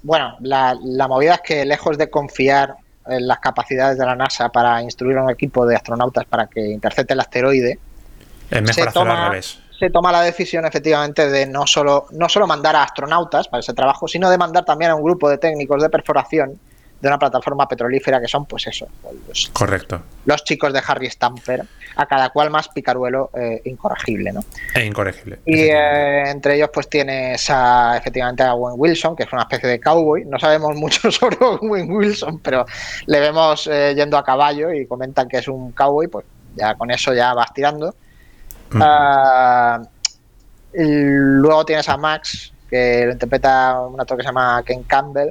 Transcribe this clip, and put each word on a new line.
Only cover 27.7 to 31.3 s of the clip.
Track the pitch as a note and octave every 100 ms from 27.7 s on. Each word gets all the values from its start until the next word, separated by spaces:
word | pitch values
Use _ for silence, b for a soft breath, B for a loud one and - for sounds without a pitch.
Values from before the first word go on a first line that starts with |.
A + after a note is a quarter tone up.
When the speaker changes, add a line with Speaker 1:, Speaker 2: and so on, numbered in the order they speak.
| B2 A#2 A#2+
Speaker 1:
efectivamente, | B2 B2+ B2 B2
a | C3
Owen | A#2+ B2 B2
Wilson, | D#3+ E3 D#3+ E3
que |
es | B2
una | B2+
especie | A2 C3 B2+
de | A#2+
cowboy. | D3+ E3 D#3 D#3 C#3
No | C3+
sabemos | D#3 D#3 D3+ D3+
mucho | D#3 - A3+
<laughs> |
sobre | - B3